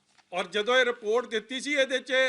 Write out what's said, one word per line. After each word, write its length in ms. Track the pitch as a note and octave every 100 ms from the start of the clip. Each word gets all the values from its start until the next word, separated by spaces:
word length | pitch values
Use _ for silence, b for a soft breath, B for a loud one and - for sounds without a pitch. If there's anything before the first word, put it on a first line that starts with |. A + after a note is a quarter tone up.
| _ _ _
ਔਰ 160 | F3+ F#3+
ਜਦੋਂ 280 | G3+ G#3 B3+
ਇਹ 60 | A#3+
ਰਿਪੋਰਟ 400 | A#3+ G#3 A#3 A#3
ਦਿੱਤੀ 340 | A3 G#3+ C4
ਸੀ, 120 | B3+
ਇਹਦੇ 240 | D4 C4 B3+
'ਚ 140 | B3+ C4